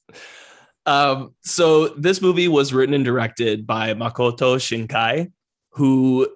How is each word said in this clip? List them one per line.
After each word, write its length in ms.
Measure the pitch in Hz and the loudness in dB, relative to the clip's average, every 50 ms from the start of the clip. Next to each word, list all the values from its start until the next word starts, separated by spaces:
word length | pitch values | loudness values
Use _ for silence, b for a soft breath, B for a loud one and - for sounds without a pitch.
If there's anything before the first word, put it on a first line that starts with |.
| _ B B B B B B B B B B B B B B _ _ | _ B B B B B B B B B B B B B B _ _
Um, 480 | 151 143 143 143 139 135 135 127 - _ _ | 0 0 2 2 0 -2 -4 -8 -12 _ _
so 460 | - - - - 170 160 156 156 160 156 | -10 -6 0 2 4 4 4 4 2 0
this 320 | - 147 147 180 190 185 | -2 -2 0 0 0 2
movie 260 | 190 185 175 175 175 | 0 0 2 2 0
was 240 | 175 156 143 139 135 | 2 2 2 2 2
written 220 | 127 131 131 131 143 | 2 0 2 2 2
and 100 | 143 131 | 0 0
directed 600 | 123 120 127 113 113 - - 117 113 104 107 110 | 0 0 -2 -2 -4 -4 -4 -2 -2 -2 -2 -4
by 280 | - 113 110 110 110 110 | -6 -4 -4 -2 -4 -4
Makoto 640 | 107 113 117 - - 123 120 120 - 131 127 127 | -4 -6 -6 -4 -2 -4 -4 -2 0 0 0 0
Shinkai, 720 | 127 - - 117 117 113 110 120 113 117 113 127 156 175 180 - _ _ _ _ _ _ _ | 0 -2 -4 -6 -6 -6 -4 -4 -2 -2 0 -2 -2 -4 -8 -12 _ _ _ _ _ _ _
who 580 | - - 143 135 135 131 131 131 127 127 131 - - | -4 0 2 2 2 4 2 2 2 2 0 -2 -4